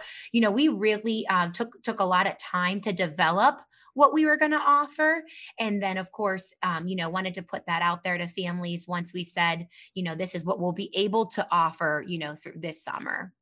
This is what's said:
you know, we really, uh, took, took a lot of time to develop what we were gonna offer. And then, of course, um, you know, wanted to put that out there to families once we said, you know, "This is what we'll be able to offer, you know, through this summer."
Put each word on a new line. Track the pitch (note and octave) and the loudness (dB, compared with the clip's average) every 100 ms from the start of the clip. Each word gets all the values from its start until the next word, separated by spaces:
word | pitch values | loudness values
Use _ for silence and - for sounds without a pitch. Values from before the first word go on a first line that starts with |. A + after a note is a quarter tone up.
| - - - | -6 -14 -2
you | A#3 | 2
know, | G#3+ | 4
we | G#3+ D4+ | 4 2
really, | G3+ G#3+ G#3 A3 A3 G#3+ | 4 2 2 0 -2 2
uh, | F#3 F3 | 2 0
took, | F3 A#3 - | -2 -6 -4
took | - A3 | -4 0
a | F#3 | 2
lot | F3+ F#3+ | 2 2
of | - | -2
time | - F3+ F3+ G3+ | -4 -2 0 0
to | A3 | -4
develop | F#3+ F3 D#3 E3 F#3 B3+ C#4+ - _ - | -2 -2 2 4 6 4 2 -10 _ -10
what | C4 C#4 | 4 6
we | D#4 D4+ | 6 4
were | D4+ | 4
gonna | D4+ D4+ | 4 4
offer. | C#4+ C#4+ D4 D#4 D#4 E4 D#4+ - - - | 4 4 2 2 2 2 -4 -16 -14 -6
And | A3 G3+ | -2 0
then, | G3 F#3+ | -2 -2
of | F#3 | -6
course, | - G#3 F#3 - - | -2 -2 -2 -4 -2
um, | F3+ E3 F3 | -2 -2 -4
you | F#3 | -4
know, | E3 | -2
wanted | F#3 F#3 | -2 -4
to | F#3 | -6
put | F3 - - | -8 -8 -4
that | E3+ | 0
out | F3 E3+ | 2 0
there | F#3 F3 | -2 -2
to | F3 | -4
families | F#3+ F3 F3 F3 E3+ F3 | -6 -4 -4 -4 -6 -4
once | F3 F3 | -6 -6
we | F3+ | -8
said, | F3 F3+ E3+ E3 F3 - - F#3+ | -6 0 0 0 -8 -16 -12 -6
you | |
know, | F3 | -6
"This | D#3+ F#3 F3 | -4 -4 -4
is | E3 | -4
what | F#3+ | -2
we'll | F3 | -2
be | E3+ G3 F#3+ | -2 -4 -2
able | G#3 A3+ G#3+ | 0 2 0
to | - - | -2 0
offer, | E3+ E3 - D#3+ D3+ - | 2 2 0 -2 -2 -4
you | E3+ | -6
know, | D3 D3+ | -8 -10
through | - E3 | -16 -12
this | E3 D#3 | -10 -8
summer." | - - - - F#3 _ | -8 -6 -6 -8 -10 _